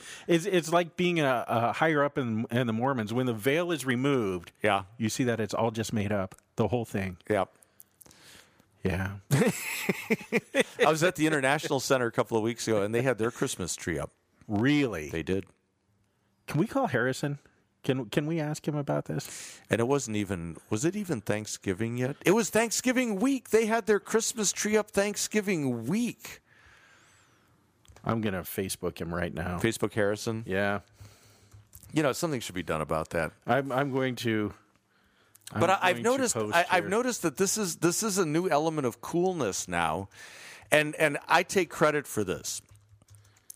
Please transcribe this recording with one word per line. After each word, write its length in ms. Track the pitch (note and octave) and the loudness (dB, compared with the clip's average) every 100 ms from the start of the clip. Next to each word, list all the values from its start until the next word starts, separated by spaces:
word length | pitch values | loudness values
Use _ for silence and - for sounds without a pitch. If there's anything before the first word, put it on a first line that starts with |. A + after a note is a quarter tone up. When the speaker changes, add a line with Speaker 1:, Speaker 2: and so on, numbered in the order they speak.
| - - - | -18 -16 0
Speaker 1:
It's, 200 | E3+ F#3+ | 2 4
it's 260 | F3+ D#3 | 0 2
like 240 | E3+ E3+ - | 0 0 0
being 240 | F3+ E3+ | 0 2
a, 240 | C#3 A#2+ - | 2 2 2
a 260 | A2+ A#2 | 0 2
higher 280 | - D#3+ D3 | 2 2 4
up 140 | C#3+ - | 2 0
in, 300 | A#2+ A2 A#2+ | -2 -2 0
in 160 | C#3+ A#2+ | 0 0
the 60 | |
Mormons. 400 | A2 B2+ C3 G#2 | 0 0 0 0
When 140 | A#2+ B2+ | 0 0
the 80 | |
veil 360 | A2 A#2+ D#3 F3 | 0 2 2 0
is 120 | D#3+ | -2
removed, 680 | C3 A#2+ C#3 C3+ G2+ F2+ - _ | 0 0 2 2 2 -2 -6 _
Speaker 2:
Yeah. 220 | G#2 G2 G2 - | 2 2 0 -4
Speaker 1:
you 140 | A2 | -4
see 140 | - | 0
that 140 | B2 A2+ | 0 0
it's 140 | G#2+ | -2
all 160 | - A#2 | 0 0
just 220 | A2+ G#2+ | 0 -2
made 200 | A2+ G2+ | -2 0
up, 220 | G#2 F#2+ - _ - | -2 -4 -8 _ 0
the 120 | G#2 | 0
whole 180 | B2 A2 | 2 -2
thing. 320 | G#2 F#2+ F2+ - | -4 -4 -8 0
Speaker 2:
Yeah. 160 | G#2 F#2 _ _ _ - _ - - - - - _ _ _ | 0 0 _ _ _ -20 _ -20 -20 -20 -20 -20 _ _ _
Speaker 1:
Yeah. 300 | F#2 F#2 F#2+ G2 | -2 -2 -4 -8
Speaker 2:
<laughs> 80 | - | -2
I 1600 | C#3 A#3 - - - - - - A3 - A3+ - C#4 - - G#3+ | 2 2 0 -6 -6 -4 -4 -2 -4 0 -4 -2 -2 -2 2 2
was 120 | D#3 | 4
at 140 | F3+ D3 | 2 2
the 100 | D#3 | 2
International 540 | D#3 C3 D3+ - C#3 | 4 4 2 2 -2
Center 260 | - C3 A#2+ | 2 2 2
a 60 | |
couple 240 | C3 A2+ A2+ | 2 2 2
of 60 | |
weeks 260 | A2 A#2 - | 0 -2 0
ago, 140 | G#2+ | 2
and 120 | G#2 | 2
they 60 | A#2 | 0
had 140 | C3 G#2+ | 0 0
their 120 | A2+ | -2
Christmas 460 | - C#3 - F2 - | -2 -4 -4 -6 -4
tree 220 | - D2 | -4 -4
up. 120 | D2 _ _ _ - | -6 _ _ _ -4
Speaker 1:
Really? 600 | G#2 C3 D3 C3 F2 D2 | 0 2 2 0 -2 -6
Speaker 2:
They 140 | D#2+ | -6
did. 240 | D#2 F#2+ - _ _ _ _ _ _ _ _ _ - | -2 -4 -4 _ _ _ _ _ _ _ _ _ -6
Speaker 1:
Can 140 | D3 | -2
we 60 | G#3+ | 0
call 220 | C4+ A#3+ | 0 0
Harrison? 500 | B2 B2 B2+ C#3+ C#3+ _ _ _ _ | 2 0 -2 -4 -6 _ _ _ _
Can, 240 | - C3 G#2+ | -2 -2 0
can 200 | D#3+ D3+ | -2 0
we 140 | E3 | -2
ask 260 | D3+ D#3 - | -2 -4 -4
him 60 | D3 | -4
about 300 | C#3+ D3 - | -2 -4 -2
this? 520 | D#3 - - - - - | -8 -8 -14 -14 -18 -2
Speaker 2:
And 100 | G#2+ | 0
it 40 | A#2+ | 2
wasn't 280 | C#3+ A2 G#2 | 2 0 -2
even, 400 | F#2+ F#2 E2+ D#2+ - | -2 -4 -6 -10 -6
was 140 | A2 | -2
it 120 | D#3+ G#3 | -2 -2
even 240 | F3+ B2 | -4 -6
Thanksgiving 760 | - G#2+ G#2 - G2+ F#2 A2+ B2 | -2 -4 -4 -6 -4 -2 -2 -2
yet? 180 | B2+ D3 | -4 0
It 60 | - | 2
was 180 | A3 G3+ | 4 2
Thanksgiving 680 | G#3+ A3+ - B3+ B3+ A#3+ F#3+ | 0 0 0 0 0 0 0
week. 300 | C4 C4+ - | 0 0 2
They 160 | A3 G#3+ | 2 4
had 200 | A3+ G#3+ | 0 2
their 140 | G3+ | 0
Christmas 520 | - A3 - A3 G3 | 2 0 0 -2 -2
tree 240 | - G#3+ G#3+ | 0 2 2
up 140 | G3+ | 2
Thanksgiving 960 | G3 G#3 G3+ - G#3+ G3 E3+ C3+ A#2+ A2+ | 0 0 0 0 0 0 0 0 -2 -2
week. 540 | G#3+ A#3+ - - - _ _ - - - - _ _ _ _ _ _ _ _ _ - | 0 -2 -6 -14 -18 _ _ -20 -20 -20 -20 _ _ _ _ _ _ _ _ _ -8
Speaker 1:
I'm 160 | - A2+ | -2 0
gonna 220 | G#2+ F#2 | 0 -4
Facebook 560 | E2 - F#2+ - F2 - | -6 -6 -6 -4 -8 -6
him 160 | E2+ | -6
right 180 | E2+ E2+ | -4 -4
now. 260 | D2+ F2 F2 | -4 -6 -2
Speaker 2:
Facebook 340 | A2+ - A2 | -2 0 -4
Harrison? 500 | A2 G2+ G#2+ A#2 A2 A2+ | 0 0 0 -4 -6 -4
Speaker 1:
Yeah. 340 | F#2+ G2+ G2+ - _ - - - _ _ - _ - - | -2 0 -2 -8 _ -20 -20 -20 _ _ -20 _ -20 -6
Speaker 2:
You 100 | D3 | 0
know, 100 | D3 | 0
something 280 | A#2 E3+ B2+ | 0 -2 -2
should 140 | - | -4
be 80 | F2+ | -8
done 180 | D#2+ D#2+ | -2 -2
about 300 | D2+ D#2+ D#2+ | 0 -2 0
that. 220 | E2+ D#2+ - - | -2 -2 -4 0
Speaker 1:
I'm, 240 | B2+ C3+ | 0 2
I'm 200 | B2+ C#3+ | -2 0
going 240 | C3 C3 A#2+ | 0 -2 -2
to, 360 | A2+ A2 G#2 - _ _ _ _ _ _ _ - - | -2 0 -2 -6 _ _ _ _ _ _ _ -20 -10
I'm 80 | G#2+ | 0
Speaker 2:
But 100 | E3+ | 2
I, 80 | F#3+ | 4
I've 200 | F3+ - | 2 2
Speaker 1:
going 20 | |
to 60 | A3 | 2
Speaker 2:
noticed, 240 | C4+ A#3+ | 2 0
Speaker 1:
post 200 | A#2+ G#2+ E3+ | 0 2 2
Speaker 2:
I, 80 | F3 | 4
I've 140 | F3+ | 2
Speaker 1:
here. 40 | - | 2
Speaker 2:
noticed 320 | G#3+ B3+ - | 0 0 0
that 140 | E3 C3+ | -2 0
this 200 | F#3+ G#3+ | 0 0
is, 180 | F#3+ D#3 | -2 0
this 260 | E3+ E3+ | 0 2
is 140 | A3 F#3+ | 0 0
a 60 | D#3+ | 2
new 220 | D#3 F3+ | 2 2
element 380 | D3 D#3+ D#3 B2 | 2 2 0 -2
of 140 | - | -4
coolness 640 | - E3+ F#3 F3 A2 F#2 - | -4 0 0 0 -2 -2 -4
now, 400 | E2+ D#2+ E2 G2 - - - - - - | 0 0 0 -6 -14 -20 -20 -18 -20 2
and, 220 | D3+ D3+ D3+ | 2 2 0
and 220 | D3+ C#3+ - | 0 0 2
I 140 | E3 | 2
take 260 | F#3+ G3 E3+ | 4 0 0
credit 360 | - D#3 D3 - | 2 2 2 -4
for 180 | - | -4
this. 380 | F#2 D#2 - - _ - _ - _ - _ _ _ | -2 -4 -4 -10 _ -20 _ -20 _ -20 _ _ _